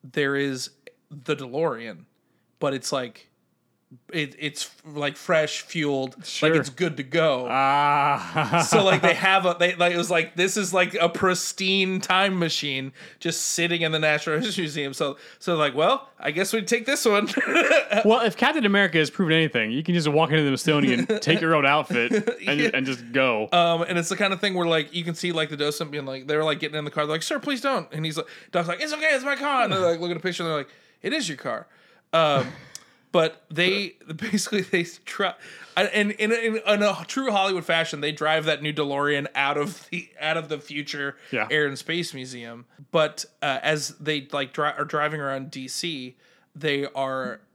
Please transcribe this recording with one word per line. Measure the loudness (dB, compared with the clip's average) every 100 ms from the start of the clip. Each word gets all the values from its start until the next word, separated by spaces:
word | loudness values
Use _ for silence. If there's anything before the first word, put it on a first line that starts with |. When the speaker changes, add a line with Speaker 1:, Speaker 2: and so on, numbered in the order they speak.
Speaker 1:
there | -8 -2 0 0
is | -2 -4 -8 _ -20 _ _
the | -16 -6 -6
DeLorean, | -4 -2 -2 -4 -10 -14 -20 _ _ _ _ _
but | -4 -2
it's, | -4
like, | -4 -4 -10 _ _ _ _ _ _ _ -20 _
it, | -6 -6 -6
it's, | -8 -8 -12 -12
like, | -14 -4 -4 -4
fresh, | 0 2 2 -4
fueled, | -8 -4 -2 -2 -4 -8 -10
Speaker 2:
Sure. | 0 2
Speaker 1:
like, | 2
it's | 0
good | -2 -4 -2
to |
go. | -2 2 2 2 0
Speaker 2:
Ah. | 2 4 6 4 4 4 2 -2 -2 2 2
<laughs> | 4
Speaker 1:
So, | 4
like, | 6 4
they | 4
have | 4 4 4 4
a, | 2
they, | 0 4
like, | 2
it | 2
was | 2
like, | 2 0 0
this | 0 0
is, | 0
like, | 2 2 2
a | 0
pristine | 4 2 2 -2 -4 0 2 2 -2
time | 2 2 4 2
machine | 0 -2 -4 -4 -8 -12 -20 -8
just | -6 -4
sitting | -4 -2 0 0
in | 0
the | 0
Natural | 2 0 0 -2
History | -2 -4
Museum. | -4 -4 -6
So, | -4 -4 -4 -16 -10
so, | -4 0
like, | 0 2
"Well, | 2 2 -2 _
I | -6
guess | -2 -2
we | -2
take | 0 -2 0
this | 0 4
one." | 2 2
<laughs> | -2 2 2 4 4 4 2
Speaker 2:
Well, | 4 4 2
if | 2
Captain | 2 4 2
America | 4 4 4
has | 0
proven | 0 2
anything, | 4 4 0 0
you | -2
can | 0 0
just | 2
walk | 2 4
into | 4
the | 2 0
Smithsonian, | 2 4 4 2 0
Speaker 1:
<laughs> | -2
Speaker 2:
take | 2 2
your | 4 4
own | 4
outfit, | 4 2 0 2 0 0 -4 -2
and, | 0
Speaker 1:
Yeah. | 2
Speaker 2:
and | 0 -2
just | -6 -4
go. | 2 2 2 2
Speaker 1:
Um, | 2 4 2
and | 0 -2
it's | -2
the | -2
kind | -2
of | 0
thing | -2 0
where, | 2
like, | 0 0
you | -6 -6
can | -4
see, | -4
like, | -2 -4
the | -2
docent | -4 -2 -6
being | -8 -8
like, | -10 -2
they're, | 0
like, | 0 -2
getting | -4 -6
in | -6
the |
car, | -4 -2
they're | -2
like, |
"Sir, | -2 -4
please | -4 -4
don't." | -2 -2 -4
And | -6
he's | -6 -6
like, | -10 -14 -4
Doc's | -4 -2
like, | -4
"It's | -6
okay, | -2 0
it's | 0
my | 0 -4
car." | 0 0
And | 2
they, | 2
like, | 2 0
look | -2
at | -4
a |
picture, | -4 -4
and | -4
they're | -4
like, | -6 -16 _ _
"It | -4
is | -4 -4
your | -6
car." | -6 -8 -10 _ _ _ _
Um, | 2 4 2 0 -8 -18 -20
<laughs> | _ _ _
but | 2 2 -2 _
they, | 0 2 2 -4 -10 -14
basically, | -8 -2 -2 0 -4
they | 0 -2
try, | -2 -10 -14 -4 -4 -4 -16 -20 -6 0
and | 0 2 0 0
in, | 0
in, | 0 0 -2 0
in | 2
a | 2 0 -6
true | -4 0
Hollywood | 2 2 -2
fashion, | 0 0 0 -4
they | -6
drive | -2 0 2 2
that | -2
new | -2
DeLorean | -2 -2 0 0 0 -2 -2
out | 0 0
of | -2 -6 -12
the, | -12 -12 -6
out | -2 -2
of | -4
the | -10
future | -8 -10 -8 -6 -8 -8 -8
Speaker 2:
Yeah. | -4 0
Speaker 1:
Air | 0 0
and | -2
Space | -6 -4 -4
Museum. | -8 -12 -12 -14 -16 -20 _ -4
But, | 0 0 -2 -14 _
uh, | -4 -2
as | 0 -2 -4 -8
they, | -4 -4 -4
like, | -6 -4
dri-, | -2 -2 -2
are | -4
driving | -2 -2 -2
around | -4 -6 -8
D | -12 -10
C, | -8 -6 -8 -12 -18 _ _ _
they | -6 -2 -2 -2
are | -4 -4 -4 -6 -10 _